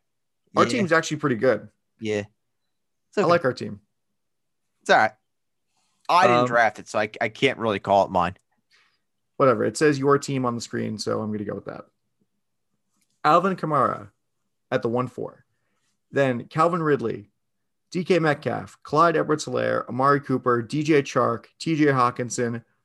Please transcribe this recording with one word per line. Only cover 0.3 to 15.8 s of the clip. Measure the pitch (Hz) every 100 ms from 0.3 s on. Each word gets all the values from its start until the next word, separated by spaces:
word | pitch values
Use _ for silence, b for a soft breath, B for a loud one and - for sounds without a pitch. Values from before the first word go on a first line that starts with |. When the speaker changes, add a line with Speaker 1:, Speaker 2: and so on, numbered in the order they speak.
| _ _ -
Speaker 1:
Our |
Speaker 2:
Yeah. | 196
Speaker 1:
team's | 240 185
actually | 160 165 151
pretty | 147 117
good. | 127 107 107 _ _ _
Speaker 2:
Yeah. | 110 104 101 _ _ _ _ _ _ _ _
It's | -
Speaker 1:
I |
Speaker 2:
okay. | 170
Speaker 1:
like | 175
our | 135
team. | 120 110 101 _ _ _ _ _ _ _ _ _ _
Speaker 2:
It's | -
all | 175
right. | 110 - _ _ _ _ _ _ _ _ -
I | 165 180
didn't | 120
Speaker 1:
Um, | 123
Speaker 2:
draft | 120 113 -
it, | 92
so | 113
I, | 107 -
I | 117
can't | - 135 113
really | 113 98
call | - 98 95
it |
mine. | 92 87 92 _ _ _ _ _ _ _ _ _ -
Speaker 1:
Whatever. | 139 110
It | 113 107
says | 156 139
your | 135 139
team | - 135 127
on | 117
the |
screen, | - 117 113 107
so | 113 110
I'm | 107
gonna | 107
go | 104 101
with | -
that. | - - _ _ _ _ _ _ _ _ _ _ _ _ _
Alvin | 151 170 190 185
Kamara | 160 143 113 - 104 _ _ _ _ _ -
at | 127
the | 120
one | 120 127
four. | - 113 - _ _ _ _